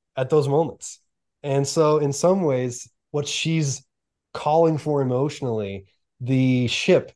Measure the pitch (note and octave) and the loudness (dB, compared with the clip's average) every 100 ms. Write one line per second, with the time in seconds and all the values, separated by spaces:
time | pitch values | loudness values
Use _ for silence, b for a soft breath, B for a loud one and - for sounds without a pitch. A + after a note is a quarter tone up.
0 | _ - - D#3 C3+ C#3+ D#3+ - - - | _ -6 0 2 2 2 0 -4 -16 -20
1 | _ _ _ _ D3 C#3 C#3 D#3+ D3+ D3+ | _ _ _ _ -4 -2 0 2 2 4
2 | C#3+ C3+ F3 G3 D#3+ B2+ B2+ A#2+ - _ | 0 0 2 2 2 0 -2 -6 -14 _
3 | _ D3+ C#3+ - D#3+ E3 C#3+ B2+ - _ | _ -6 -6 -4 -2 0 0 -4 -12 _
4 | _ _ _ - D3 D#3+ E3 D#3 D3+ C#3+ | _ _ _ -8 0 2 4 2 -2 -2
5 | B2+ B2+ D3 - C3 A2 G2+ G2 G2 _ | 0 0 -2 -4 -6 -4 -6 -8 -14 _
6 | _ _ B2 C3 C3 B2+ A#2+ - - D#3+ | _ _ -2 2 2 2 0 -2 2 2
7 | - | 2